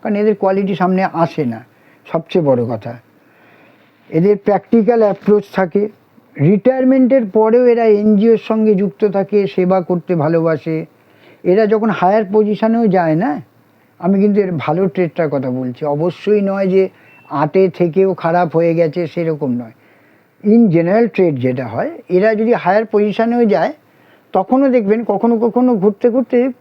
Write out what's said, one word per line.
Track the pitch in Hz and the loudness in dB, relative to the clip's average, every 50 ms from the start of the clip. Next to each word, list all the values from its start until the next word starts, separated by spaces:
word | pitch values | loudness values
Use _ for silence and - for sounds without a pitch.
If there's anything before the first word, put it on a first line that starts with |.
| _ | _
কারণ | 226 208 | -4 -2
এদের | 202 208 214 214 | 0 0 0 0
কোয়ালিটি | 202 - 190 190 196 202 190 202 | 0 0 0 0 0 -2 -2 -2
সামনে | 170 185 180 185 185 190 | -2 0 0 0 0 -2
আসে | 180 - 160 165 165 - - 151 | -4 -2 -2 -4 -2 -2 -4 -4
না, | 123 113 110 - _ _ _ _ _ _ _ _ | -4 -4 -8 -14 _ _ _ _ _ _ _ _
সবচেয়ে | - - 160 160 _ - 190 165 | -8 -8 -8 -8 _ -2 0 2
বড় | 143 131 120 120 | 2 0 0 0
কথা। | 113 120 113 - 117 117 120 _ _ _ _ _ _ _ _ _ _ _ _ _ _ _ _ _ _ _ _ _ _ | -4 -6 -8 -10 -12 -16 -16 _ _ _ _ _ _ _ _ _ _ _ _ _ _ _ _ _ _ _ _ _ _
এদের | - 160 170 202 208 202 | -4 0 2 2 0 0
প্র্যাকটিক্যাল | _ - 202 185 - _ - 233 214 185 240 226 | _ -2 -2 -2 -2 _ 0 2 2 2 2 2
অ্যাপ্রোচ | 220 208 190 196 - - 208 208 202 - - | 2 0 0 -2 0 0 0 0 0 -4 -4
থাকে। | - 190 175 - 202 208 214 - _ _ _ _ _ _ _ _ - | -4 -4 -2 0 -2 -2 -2 -8 _ _ _ _ _ _ _ _ -2
রিটায়ারমেন্টের | 139 156 202 202 - 247 262 262 262 254 262 269 262 240 262 269 233 | 2 2 2 2 2 0 0 2 2 2 4 4 4 4 4 2 0
পরেও | 196 185 220 220 220 220 240 254 | 0 0 0 2 4 4 4 4
এরা | 247 233 233 233 | 4 2 2 4
এনজিওর | 226 214 208 208 214 214 202 208 226 226 208 | 2 2 2 4 2 2 4 4 4 2 2
সঙ্গে | - - 220 220 220 214 214 | 0 -2 -2 0 2 2 2
যুক্ত | 185 202 196 - _ - | 2 0 -4 -4 _ -4
থাকে, | 208 185 196 196 196 - 208 196 190 | -2 0 -2 -4 0 0 -2 -2 0
সেবা | - - 185 180 185 190 | -2 -2 0 0 0 0
করতে | 180 - 180 175 165 - 185 | 0 -2 -4 -4 -2 -4 -2
ভালোবাসে। | 165 143 156 165 165 165 165 160 156 - 165 160 160 165 - _ _ _ _ _ _ _ _ - _ _ | -2 0 0 0 0 0 0 -2 -2 -4 -6 -6 -6 -8 -10 _ _ _ _ _ _ _ _ -20 _ _
এরা | 180 180 202 220 | 0 2 2 2
যখন | 208 220 220 208 226 | 2 0 0 0 -2
হায়ার | 190 - - 180 202 220 220 185 196 | -2 0 0 2 2 2 0 0 0
পজিশনেও | 214 214 208 214 190 - 220 226 233 233 214 | 0 0 0 0 -2 0 0 0 0 0 2
যায় | 175 190 175 160 156 | 2 0 0 0 0
না, | 160 196 269 302 240 135 _ _ _ _ _ _ _ _ _ _ _ | 0 -2 -4 -4 -6 -10 _ _ _ _ _ _ _ _ _ _ _
আমি | - 175 196 196 | -2 -2 0 2
কিন্তু | 196 208 202 208 | 2 2 2 0
এর | 202 185 180 156 | 0 -2 -4 -6
ভালো | - - 151 170 196 190 | -4 -4 -2 -2 -2 -2
ট্রেডটার | - - 180 165 - - 170 151 | -2 -2 -4 -4 -2 -4 -4 -4
কথা | 139 143 127 127 | -2 -4 -4 -4
বলছি, | 123 127 131 127 123 - 151 | -6 -6 -6 -8 -8 -8 -6
অবশ্যই | 147 143 147 160 180 165 - - 196 208 208 | -6 -4 -2 -4 -4 -6 -6 -2 -2 0 0
নয় | 202 196 196 196 196 190 | 0 -2 -2 -2 -2 0
যে | 180 190 190 185 _ _ _ _ _ _ _ _ | 2 0 0 0 _ _ _ _ _ _ _ _
আটে | - 143 151 156 - 190 190 185 | -4 -4 -4 -2 0 0 0 0
থেকেও | - - 180 175 147 190 190 190 180 | 0 -2 -2 -2 0 0 0 0 0
খারাপ | - - 170 165 175 180 165 - | -2 -4 -2 0 0 0 0 0
হয়ে | 160 170 170 165 | 0 0 0 2
গেছে, | 165 170 160 143 180 175 151 | 0 0 -2 -2 -4 -8 -6
সেরকম | - - 170 160 160 147 147 135 | -6 -6 -4 -4 -4 -4 -4 -4
নয়। | 123 120 120 117 110 _ _ _ _ _ _ _ _ _ _ _ _ _ - | -4 -6 -6 -10 -18 _ _ _ _ _ _ _ _ _ _ _ _ _ 0
In | 208 208 233 233 214 | 2 4 4 4 4
general | 156 165 170 170 190 220 233 220 | 4 2 2 2 2 0 0 0
ট্রেড | - - 190 175 151 127 | 0 0 0 0 0 0
যেটা | 120 127 123 123 127 117 | -2 -4 -4 -4 -6 -8
হয়, | 107 123 190 285 339 320 - _ | -6 -6 -6 -6 -8 -12 -10 _
এরা | 180 180 190 220 220 | -2 0 2 2 0
যদি | 208 220 220 240 | 0 0 0 0
হায়ার | 185 - 175 190 214 226 | 0 0 0 0 0 0
পজিশনেও | 214 - 208 208 214 196 - 226 233 233 240 240 | 0 -2 0 0 0 -2 -2 -2 -2 0 0 0
যায়, | 214 196 175 165 220 302 _ _ _ _ _ _ _ _ _ _ _ | 2 2 0 -2 -2 -4 _ _ _ _ _ _ _ _ _ _ _
তখনও | - 180 190 - 247 262 277 269 | -4 -4 -2 0 0 0 2 2
দেখবেন | 247 254 214 196 214 226 233 | 2 0 2 2 -2 -2 0
কখনো | - 202 190 - 233 233 220 | -2 -4 0 0 0 0 2
কখনো | 220 233 190 240 254 254 247 | 0 -2 0 0 0 2 0
ঘুরতে | 208 170 214 208 _ - 247 | 2 0 -2 -2 _ -2 0
ঘুরতে | 220 254 247 _ - 240 240 269 247 _ | 0 0 -2 _ 0 0 0 0 -4 _